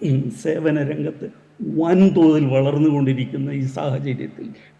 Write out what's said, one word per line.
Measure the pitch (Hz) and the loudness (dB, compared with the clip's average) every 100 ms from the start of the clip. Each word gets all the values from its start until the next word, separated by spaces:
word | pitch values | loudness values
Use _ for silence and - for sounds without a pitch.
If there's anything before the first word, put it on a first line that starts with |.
| 165 131 120 - | -2 0 -2 -6
സേവന | 165 165 156 151 139 | -4 -2 0 0 -2
രംഗത്ത് | 151 151 - - - _ - 190 151 | -4 -6 -8 -14 -16 _ -12 -6 -2
വൻതോതിൽ | 165 185 190 165 160 151 139 | 2 4 4 6 6 6 2
വളർന്നുകൊണ്ടിരിക്കുന്ന | 135 135 143 156 143 135 127 127 135 139 | 2 2 2 2 2 0 -2 -4 -6 -6
ഈ | 139 | -4
സാഹചര്യത്തിൽ | 131 - 147 135 139 123 - - - - - | -6 -4 -4 -4 -4 -6 -10 -12 -16 -16 -18